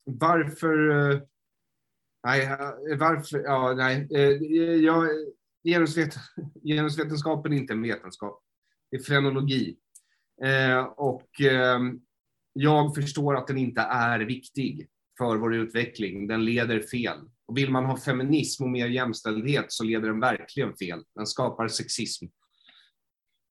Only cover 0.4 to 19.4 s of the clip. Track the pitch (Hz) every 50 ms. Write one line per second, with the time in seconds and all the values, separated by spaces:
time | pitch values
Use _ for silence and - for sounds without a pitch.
0.4 | 156 147 151 - - 160 156 156 151 151 147 147 143 143 139 143 143 - _ _
1.4 | _ _ _ _ _ _ _ _ _ _ _ _ _ _ _ _ - 120 131 139
2.4 | 135 135 139 139 139 139 120 123 139 156 151 143 156 160 160 147 147 - 147 139
3.4 | 139 143 139 131 127 127 127 127 127 131 131 139 147 143 156 143 143 139 143 143
4.4 | 160 151 156 165 165 170 170 165 156 160 165 165 165 160 151 156 156 139 - _
5.4 | _ _ _ _ - 165 170 175 165 151 151 170 160 147 - 127 - - _ -
6.4 | 160 143 - - - 151 151 151 151 151 147 160 151 151 156 147 143 160 156 151
7.4 | 147 160 147 139 127 131 110 110 113 117 104 - - 92 - - 104 101 - -
8.4 | _ _ _ _ _ _ _ _ _ _ - 127 - - 143 139 139 139 131 135
9.4 | 139 143 135 131 107 85 69 - _ _ - - _ _ _ _ _ _ _ -
10.4 | 131 131 135 135 131 131 127 127 127 131 - - 143 135 127 - - _ - -
11.4 | 143 135 131 127 127 127 127 123 127 127 - - - _ _ _ _ _ _ _
12.4 | _ _ - 135 139 151 151 151 147 147 147 151 143 143 - 156 143 143 139 127
13.4 | 123 - 139 131 131 120 - 113 110 - 123 123 117 120 120 110 107 110 127 127
14.4 | - - - 143 131 110 143 147 - - _ _ _ _ _ - 123 120 113 110
15.4 | 113 113 113 113 113 113 113 117 120 117 - - 104 95 90 101 101 104 113 113
16.4 | 113 113 117 120 117 117 113 107 107 - - 123 117 98 78 76 73 - _ _
17.4 | _ - 113 131 139 135 131 131 127 131 135 131 - - 127 123 127 139 151 151
18.4 | 131 - - - 139 127 127 123 120 120 120 127 127 120 107 - - 113 107 107